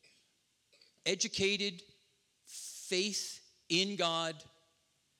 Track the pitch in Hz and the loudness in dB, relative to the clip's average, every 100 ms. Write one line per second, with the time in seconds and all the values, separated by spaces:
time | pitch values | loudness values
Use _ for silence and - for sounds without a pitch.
0 | _ _ _ _ _ _ _ - _ _ | _ _ _ _ _ _ _ -20 _ _
1 | 156 190 220 - 196 202 202 175 - - | -2 0 0 2 2 4 0 -4 -12 -20
2 | _ _ _ _ - - - - - 185 | _ _ _ _ -18 -14 -12 -12 -2 0
3 | 208 190 - - - _ - 170 196 196 | 2 0 -4 -10 -18 _ 0 2 2 2
4 | 170 165 165 156 - _ _ _ _ _ | 2 2 -2 -4 -14 _ _ _ _ _
5 | _ | _